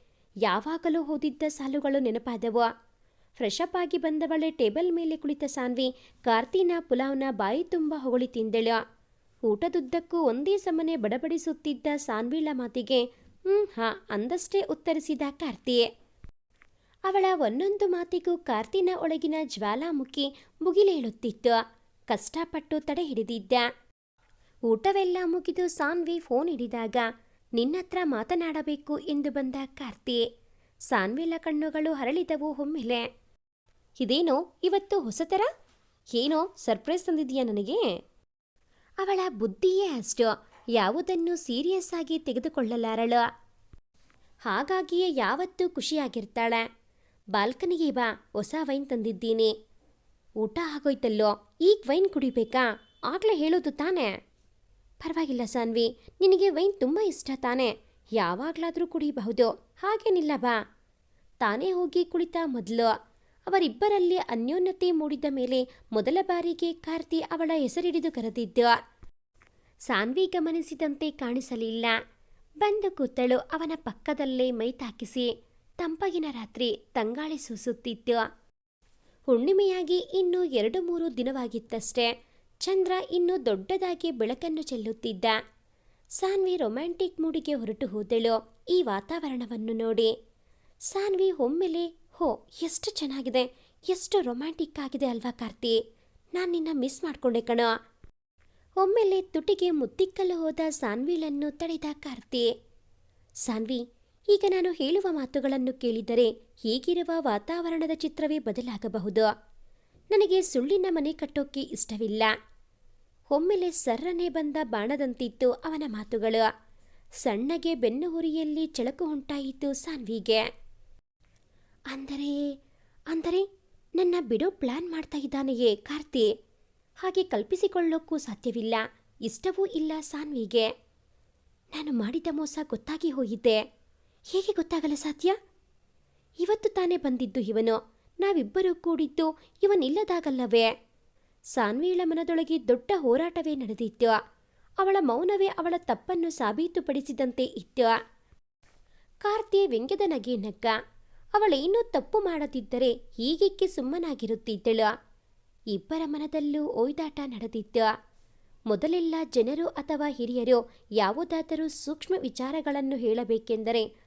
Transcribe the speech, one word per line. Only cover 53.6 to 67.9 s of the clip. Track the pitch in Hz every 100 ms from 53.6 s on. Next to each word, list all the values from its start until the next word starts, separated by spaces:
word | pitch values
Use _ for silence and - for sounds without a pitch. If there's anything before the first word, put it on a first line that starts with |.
| -
ತಾನೇ?" | 285 302 370 233 190 - _ _ _ _ _ _ -
"ಪರವಾಗಿಲ್ಲ | 330 330 311 247 226
ಸಾನ್ವಿ, | 254 233 226 233 240 - -
ನಿನಗೆ | 381 381 392
ವೈನ್ | 311 381 392
ತುಂಬ | 254 330 427
ಇಷ್ಟ | - - 262
ತಾನೇ? | 254 247 247 220 - _ _
ಯಾವಾಗ್ಲಾದ್ರೂ | 220 175 180 285 330 330 339 339
ಕುಡಿಬಹುದು, | 339 294 285 208 220 233
ಹಾಗೇನಿಲ್ಲ | 330 _ - 381 440 453 370 302 294
ಬಾ." | 247 226 208 _ _ _ _ _ _ -
ತಾನೇ | 226 214 359
ಹೋಗಿ | 359 349 359 349
ಕುಳಿತ | 349 339 339 330
ಮೊದ್ಲು. | 240 180 233 233 220 - _ _ _ -
ಅವರಿಬ್ಬರಲ್ಲಿ | 381 330 226 415 403 359 359
ಅನ್ಯೋನ್ಯತೆ | - 233 233 339 359 370 359
ಮೂಡಿದ | 330 302 285 294
ಮೇಲೆ | 269 247 254 254 - -
ಮೊದಲ | 214 214 330
ಬಾರಿಗೆ | 381 349 339 339 339
ಕಾರ್ತಿ | 330 - 330 330 330
ಅವಳ | - 330 320 320
ಹೆಸರಿಡಿದು | 262 - 359